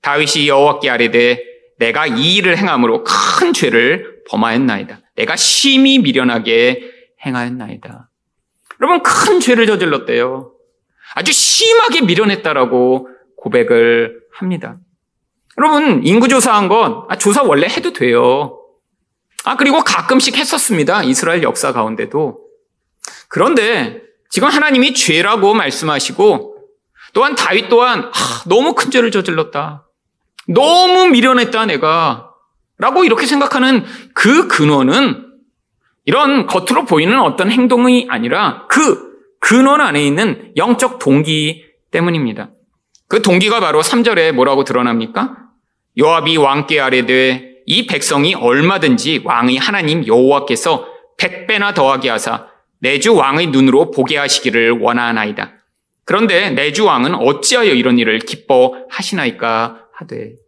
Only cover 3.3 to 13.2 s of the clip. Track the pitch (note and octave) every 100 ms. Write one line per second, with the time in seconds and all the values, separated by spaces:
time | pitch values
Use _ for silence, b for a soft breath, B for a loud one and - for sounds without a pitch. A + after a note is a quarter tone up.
3.3 | - F4 - C3+ A#2 A#2+ F3+ - - -
4.3 | G#2+ A2+ A#2 C3+ G2+ - G#2 _ - A2+
5.3 | E3+ - - C#4 C4+ C4+ C4+ E3+ B2+ B2+
6.3 | A#2 A2 A2+ A#2+ B2+ B B B _ C#3+
7.3 | B2+ A#2+ B2+ G#2+ G#2+ - - _ _ _
8.3 | _ _ _ _ - C4+ F4 - - -
9.3 | F4+ - A#3 A3 G3+ F3 C#3 - A#2+ B2
10.3 | C3 C3 _ _ _ _ B B - D4+
11.3 | D4 - - A4+ A4+ A4+ E4+ A3+ E3+ G#3+
12.3 | G3 E3 C#3+ B2 B2 B2+ C3 C3 B